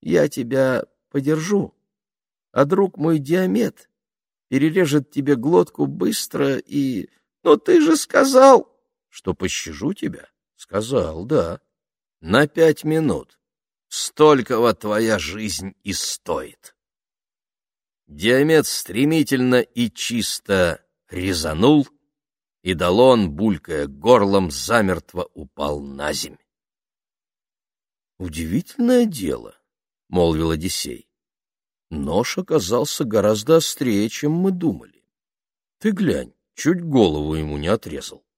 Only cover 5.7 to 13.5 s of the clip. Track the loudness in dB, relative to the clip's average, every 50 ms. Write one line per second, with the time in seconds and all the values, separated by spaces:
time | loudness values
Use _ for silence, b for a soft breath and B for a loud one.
5.7 | _ -4 -4 -4 -4 -4 -4 -2 -2 -4 -8 -8 -4 -4 -2 -2 -2 -4 -6 _
6.7 | -6 -4 -4 -2 -4 -6 -8 -10 _ _ _ _ _ _ _ 4 4 4 _ 4
7.7 | 4 4 6 4 2 0 -2 0 2 2 2 6 6 8 10 10 8 8 4 _
8.7 | _ _ _ _ _ _ _ _ _ -12 _ -6 -6 _ -4 -6 -6 -6 -10 -12
9.7 | -12 -8 -6 -6 -6 -6 -8 -10 -10 -10 -18 _ _ _ _ _ _ _ -20 _
10.7 | -6 -6 -6 -2 -2 -2 -2 -2 -6 -10 -8 -2 -2 -2 0 -2 -6 -10 _ _
11.7 | _ _ _ _ _ _ _ _ _ _ -6 0 2 2 2 2 _ 2 2 2
12.7 | 2 0 -2 -4 -2 0 0 -2 -2 -4 -6 _ _ _ _ _